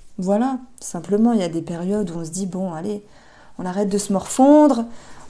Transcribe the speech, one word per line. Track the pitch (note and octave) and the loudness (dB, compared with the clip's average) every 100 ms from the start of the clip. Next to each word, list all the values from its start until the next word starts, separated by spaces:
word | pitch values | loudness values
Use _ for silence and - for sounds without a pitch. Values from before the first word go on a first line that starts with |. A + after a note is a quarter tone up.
| - - | -16 -8
Voilà, | F#3 G#3 B3+ C4 - - | -2 0 0 -4 -10 -16
simplement, | - F3 E3 G#3 A#3 | -12 -10 -2 2 4
il | A3+ | 2
y | |
a | F3 | 0
des | E3 | -4
périodes | E3 E3+ F3+ G#3 F#3+ | -6 -6 -4 -4 -4
où | E3 | -6
on | |
se | D#3+ | -8
dit, « | F3+ G3 | -8 -8
Bon, | F3+ F#3+ | -6 -6
allez, | D#3+ G3 G#3 - - _ - - - | -6 -8 -8 -10 -20 _ -20 -20 -12
on | |
arrête | F#3 F#3 G3+ | -6 -4 -2
de | G3+ | -2
se | - | -2
morfondre, | F#3+ - - C#4 D4+ D4+ A#3 A#3 - - - | -4 -2 4 6 8 6 4 -4 -10 -18 -18